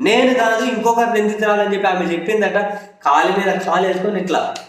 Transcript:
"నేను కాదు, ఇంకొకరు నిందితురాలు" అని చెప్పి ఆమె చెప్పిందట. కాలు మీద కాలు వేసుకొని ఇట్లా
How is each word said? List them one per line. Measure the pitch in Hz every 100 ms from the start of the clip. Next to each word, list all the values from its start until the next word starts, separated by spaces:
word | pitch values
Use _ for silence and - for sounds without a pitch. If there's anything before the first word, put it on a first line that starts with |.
"నేను | 165 240 254
కాదు, | 247 226 233
ఇంకొకరు | 254 214 233 233 226
నిందితురాలు" | 214 208 208 214 208
అని | 196
చెప్పి | 196 196
ఆమె | 185 165
చెప్పిందట. | 165 190 214 190 - - - - -
కాలు | 147 151 175
మీద | 196 190 190
కాలు | - 175 185
వేసుకొని | 180 208 196
ఇట్లా | 175 135 - -